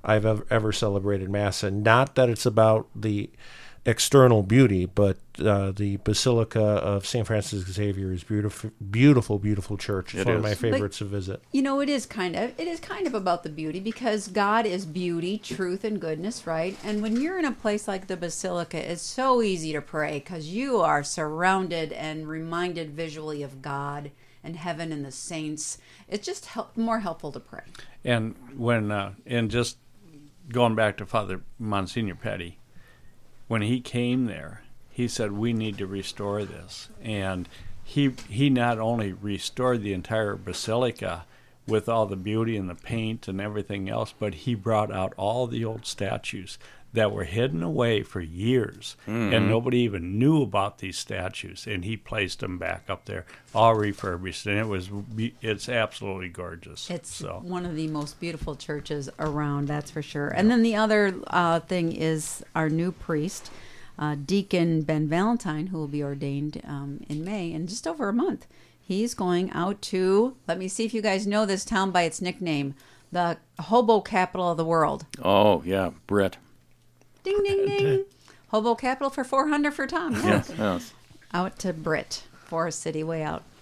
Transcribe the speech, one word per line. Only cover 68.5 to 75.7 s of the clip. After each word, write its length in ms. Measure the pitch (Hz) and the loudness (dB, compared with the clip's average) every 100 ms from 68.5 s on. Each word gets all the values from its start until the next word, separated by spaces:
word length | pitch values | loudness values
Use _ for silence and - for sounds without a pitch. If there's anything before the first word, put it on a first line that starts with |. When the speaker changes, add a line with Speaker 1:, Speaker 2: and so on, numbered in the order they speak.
| - - _ | -20 -20 _
Speaker 3:
He's 320 | - 185 233 | -4 -2 -2
going 380 | - 180 175 185 | 0 2 2 0
out 320 | - 180 202 | -2 -2 -4
to, 520 | - 185 185 202 254 254 - | -4 0 4 4 4 0 -4
let 100 | 185 | -4
me 100 | 185 | -4
see 180 | - 220 | -2 -2
if 100 | 226 | 0
you 80 | |
guys 240 | 208 190 202 | 2 2 2
know 180 | 208 208 | 2 2
this 180 | 196 | 0
town 280 | - 202 196 | 0 0 2
by 100 | 180 | 4
its 180 | 165 - | 2 0
nickname, 540 | 180 - 175 147 139 139 - - _ | -6 -4 -2 0 -2 -6 -16 -20 _
the 260 | 175 175 170 _ - | -2 0 -2 _ -12
hobo 400 | 160 233 226 214 | 2 4 6 4
capital 480 | - 208 180 185 175 | 4 0 2 0 0
of 80 | 160 | 0
the 80 | 165 | 2
world. 400 | 165 151 139 - - | 4 4 0 -8 -2
Speaker 2:
Oh, 400 | 90 101 104 85 | 6 8 8 6
yeah, 280 | 85 | 2